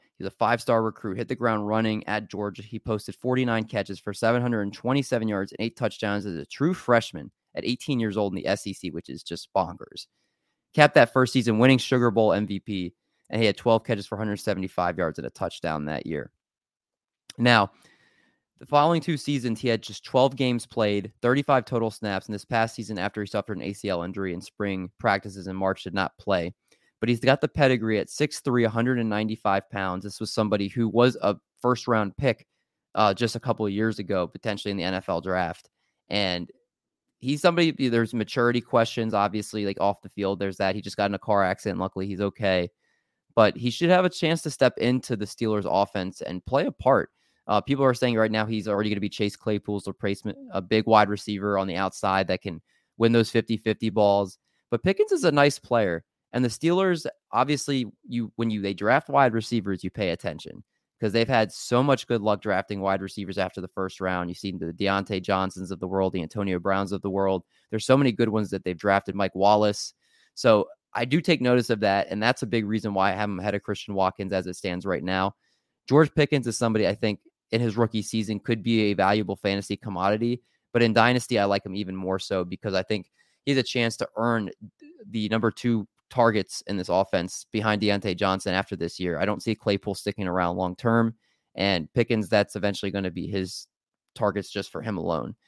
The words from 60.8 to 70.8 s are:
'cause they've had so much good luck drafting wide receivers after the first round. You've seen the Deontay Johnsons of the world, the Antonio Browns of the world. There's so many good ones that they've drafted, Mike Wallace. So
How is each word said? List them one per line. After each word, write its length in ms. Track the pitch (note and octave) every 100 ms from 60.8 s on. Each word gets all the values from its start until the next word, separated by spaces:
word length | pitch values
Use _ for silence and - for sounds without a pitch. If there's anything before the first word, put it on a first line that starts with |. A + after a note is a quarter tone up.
| _ _
'cause 100 | A2
they've 160 | A2 A#2
had 240 | B2 G#2+
so 300 | - - A#2+
much 240 | C#3 C3 -
good 160 | A#2+
luck 180 | G#2 G#2
drafting 420 | G#2+ F#2+ - G2+
wide 200 | G2 F#2+
receivers 380 | F#2+ - F#2+ F#2+
after 220 | F#2 -
the 60 | F2+
first 320 | - F#2+ -
round. 300 | F#2 F#2 F2
You've 80 | F2
seen 220 | G2 F2
the 120 | E2
Deontay 520 | E2+ G2 G2 G2 G2
Johnsons 480 | F2+ F#2+ F#2+ F#2 F#2
of 80 | F#2
the 80 | G2+
world, 260 | F#2+ F#2+
the 80 | F2+
Antonio 380 | D#2+ - G2 F2+
Browns 320 | F#2 G2 G2
of 100 | F#2+
the 80 | G2
world. 340 | G2 G2 F#2+ - _ _
There's 120 | A2
so 140 | - C3
many 140 | C#3
good 180 | G#2 A#2
ones 220 | G#2+ G2
that 120 | G2
they've 140 | F2+ F2
drafted, 380 | G#2 G2 G2 G2
Mike 180 | G2
Wallace. 600 | F#2 G2 G#2 G#2+ G#2 - - _ _ _ -
So 320 | B2 G#2+ - -